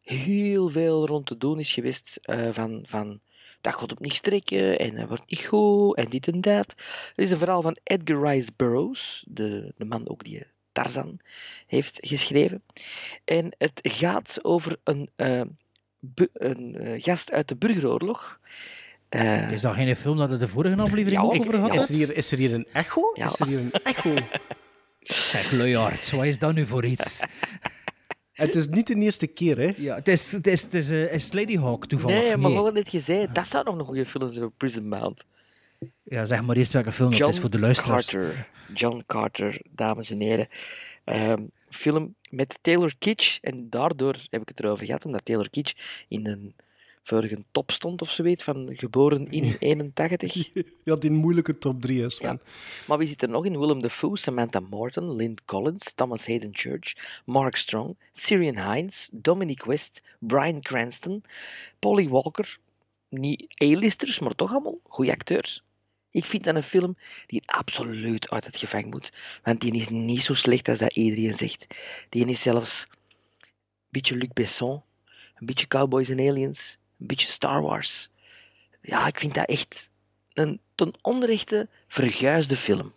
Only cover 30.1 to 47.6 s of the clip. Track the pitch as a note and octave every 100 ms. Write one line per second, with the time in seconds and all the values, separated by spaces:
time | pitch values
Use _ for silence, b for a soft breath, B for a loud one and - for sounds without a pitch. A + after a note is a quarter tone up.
30.1 | F3+ - G3+ F3+ F3 - F3+ C#3+ D#3+ D#3+
31.1 | D#3 - F#3+ G#3+ G3 B2+ A#2 - D3 -
32.1 | G3+ A#3+ G#3+ - - G#3+ G#3 G3+ E3+ C#3
33.1 | F#3 G3+ B2 F3+ C#3 - E3+ C3 C3+ B2+
34.1 | C#3 C3 A#2+ A#2 _ C3+ A#2 G#2+ G2+ G2+
35.1 | - - B B B B B B B -
36.1 | B2 A2+ A#2+ A#2+ A#2+ B2 C3+ A2 - B2+
37.1 | A2+ C#3+ F3 A#2 G#2+ A2 C3 A#2+ B2 -
38.1 | G2 E2+ C3+ - B B G#2+ A#2+ A#2+ -
39.1 | A2+ G#2 - G#2 - - - A2 A2 A2
40.1 | G#2 G#2+ A2+ A2 B B B B B -
41.1 | A2 A2 A2 G#2+ _ _ - D3+ D3+ D#3
42.1 | - - - - - - F3 E3+ - G3+
43.1 | A3 - - - C3 A#2 A#2 D3+ C3+ C3+
44.1 | C3+ - A2+ A2 - G#2+ G#2 G#2+ C#3 D#3+
45.1 | A#2 - A2+ G2+ - C#3 - B B B
46.1 | G#2+ G#2+ G2+ G2+ - b b b b -
47.1 | A2 A2 G#2 - -